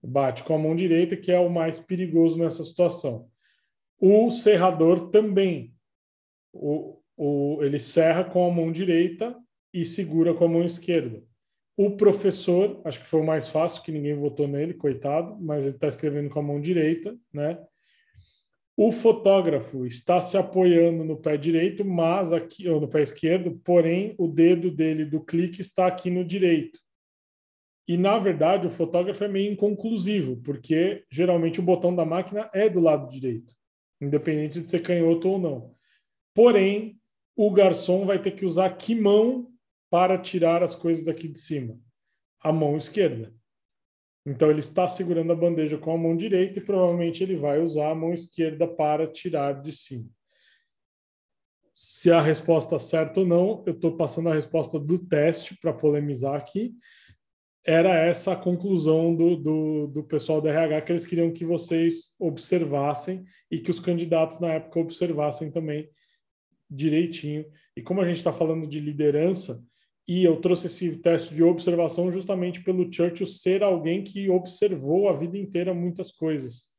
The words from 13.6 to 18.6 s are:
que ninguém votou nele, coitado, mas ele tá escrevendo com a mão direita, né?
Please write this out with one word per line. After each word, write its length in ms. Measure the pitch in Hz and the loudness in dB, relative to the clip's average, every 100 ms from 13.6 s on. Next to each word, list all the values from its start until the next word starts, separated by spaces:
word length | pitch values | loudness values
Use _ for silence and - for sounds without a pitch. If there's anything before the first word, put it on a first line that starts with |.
| 165 - | -2 -4
que 80 | - | -10
ninguém 240 | 151 147 147 | -6 -4 -2
votou 340 | 143 143 143 | -4 -2 -4
nele, 240 | 143 156 | -2 -6
coitado, 640 | 175 147 123 139 151 175 214 | -2 -2 -2 -2 -2 -4 -10
mas 240 | 170 151 139 | -6 -4 -4
ele 120 | 135 | -2
tá 100 | 151 | -4
escrevendo 420 | - 151 143 147 | -2 -4 -4 -4
com 100 | 147 | -4
a 40 | |
mão 160 | 147 143 | -4 -4
direita, 580 | 147 180 151 165 - 240 _ | -2 0 0 -2 -6 -14 _
né? 240 | 147 147 170 - _ _ _ _ _ _ _ _ _ | -6 -6 -6 -14 _ _ _ _ _ _ _ _ _